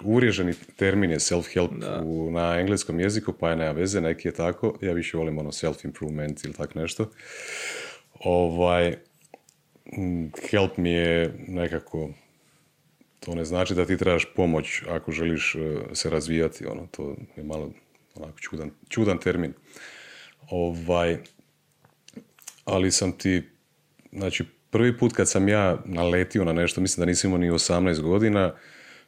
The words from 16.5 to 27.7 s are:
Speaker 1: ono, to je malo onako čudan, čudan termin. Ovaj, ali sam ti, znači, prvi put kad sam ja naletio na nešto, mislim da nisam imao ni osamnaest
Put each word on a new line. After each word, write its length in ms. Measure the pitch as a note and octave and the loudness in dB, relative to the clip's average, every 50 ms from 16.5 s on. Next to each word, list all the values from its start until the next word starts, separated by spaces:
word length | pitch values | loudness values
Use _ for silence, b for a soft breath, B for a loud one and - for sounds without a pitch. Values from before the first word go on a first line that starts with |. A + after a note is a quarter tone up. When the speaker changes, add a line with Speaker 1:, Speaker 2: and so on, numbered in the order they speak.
| - - - | -2 -6 -10
Speaker 1:
ono, 220 | - - - E2+ | -8 -8 -8 -10
to 280 | E2 - - D2 C#2+ C#2+ - - - - | -12 -10 -10 -8 -8 -8 -10 -14 -16 -14
je 80 | D2+ D2+ | -12 -10
malo 280 | D2+ D#2 D#2 D2+ C#2 - - _ _ _ _ _ _ _ | -8 -6 -6 -8 -8 -12 -16 _ _ _ _ _ _ _
onako 240 | - D#2 D#2 D#2 - | -16 -16 -16 -14 -14
čudan, 320 | - - - D#2+ D#2 D2+ - _ - _ | -12 -12 -10 -8 -10 -10 -12 _ -14 _
čudan 280 | - A2+ A2 G2+ F#2 E2+ | 0 2 2 2 2 2
termin. 340 | - F2+ E2+ F2 E2+ C#2+ - - B B B B B B B B B B B B B B B B - - | 0 0 0 0 -2 -4 -6 -10 B B B B B B B B B B B B B B B B -14 -6
Ovaj, 680 | F2+ F2+ F2 E2+ E2+ E2+ E2 E2+ F2 F2 F2 F2 E2+ E2 - - _ _ _ _ _ _ _ _ _ _ _ _ _ _ _ - - - - _ _ _ - - - - _ | -2 -2 0 0 -2 -4 -2 0 2 2 2 2 0 -2 -6 -14 _ _ _ _ _ _ _ _ _ _ _ _ _ _ _ -20 -20 -20 -20 _ _ _ -20 -20 -20 -12 _
ali 260 | - G2 F#2+ F#2+ F#2+ | -2 0 2 2 2
sam 200 | F2+ - G2 F#2 | 2 2 0 0
ti, 300 | F2+ - - F#2+ F#2 F2+ - - _ _ _ _ _ _ _ _ _ _ _ - | -2 0 0 2 2 2 0 -4 _ _ _ _ _ _ _ _ _ _ _ -16
znači, 320 | - G2 G2 F2+ - - - - - _ _ _ | -10 -6 -4 -4 -4 -4 -6 -8 -10 _ _ _
prvi 280 | - A2 A#2 B2 A#2+ | 2 4 4 4 4
put 160 | - B2+ A#2 A#2+ | 4 2 2 4
kad 160 | - F#2+ - | 4 2 2
sam 180 | - G2 F#2+ | 4 4 4
ja 300 | G2+ G#2 G#2+ G2+ F#2 E2 - - | 4 4 4 4 2 2 0 -4
naletio 580 | - F#2+ E2+ F2 F2 F2 F2+ F#2 - - G#2+ F#2 | -6 -2 0 2 2 4 2 2 2 0 0 2
na 80 | E2+ D#2+ | 2 2
nešto, 280 | E2+ F2 E2 - G2 | 2 2 0 0 0
mislim 200 | F#2 F2+ - - | 0 0 0 0
da 40 | F2 | 2
nisam 240 | F2 F2 E2+ - F#2+ | 2 2 2 2 2
imao 80 | F#2 | 2
ni 120 | F2+ F2 F2 | 2 2 2
osamnaest 520 | E2+ D#2+ - - | 2 2 2 2